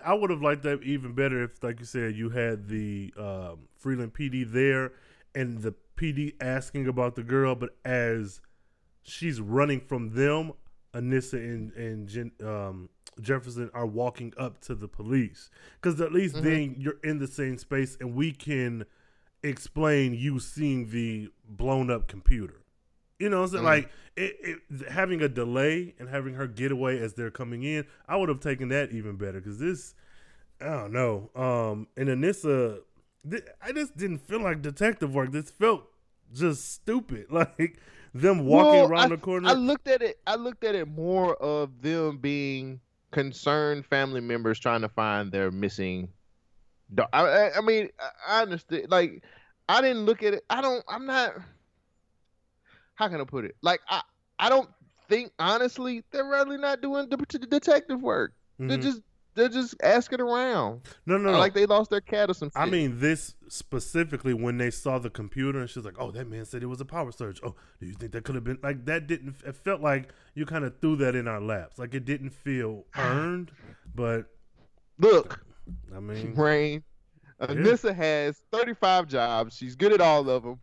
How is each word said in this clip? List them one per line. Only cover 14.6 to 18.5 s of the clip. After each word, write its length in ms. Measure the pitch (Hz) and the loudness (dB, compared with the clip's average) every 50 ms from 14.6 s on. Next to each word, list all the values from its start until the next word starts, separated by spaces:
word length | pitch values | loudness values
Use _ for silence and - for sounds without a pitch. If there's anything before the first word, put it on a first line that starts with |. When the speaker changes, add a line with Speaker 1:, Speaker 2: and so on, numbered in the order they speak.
| - | -12
Speaker 1:
to 120 | - 127 | -10 -10
the 100 | 104 104 | -10 -10
police. 640 | 101 - - 104 110 131 135 120 101 - - - - _ - - - - _ | -10 -10 -10 -4 0 0 2 2 0 -4 -10 -20 -20 _ -20 -20 -20 -18 _
'Cause 180 | - 180 165 147 | -2 -2 0 0
at 120 | 170 156 156 | -2 0 0
least 220 | 180 196 180 135 | 0 0 0 -2
Speaker 2:
Mm-hmm. 80 | 156 156 | 0 0
Speaker 1:
then 300 | 160 160 156 147 139 127 131 | 2 2 2 0 -2 -6 -6
you're 220 | 135 143 147 - - | -6 -6 -6 -4 -4
in 160 | 156 156 147 | -4 -4 -4
the 80 | 139 | -4
same 300 | 135 - - 139 131 127 117 | -6 -6 -4 -4 -4 -4 -8
space 380 | - - 143 139 135 131 135 - | -8 -4 -2 -2 -2 -2 -4 -8
and 140 | 127 123 120 | -10 -6 -2
we 180 | 127 151 165 139 | -2 -2 -2 -2
can 520 | - - 147 | -6 -8 -6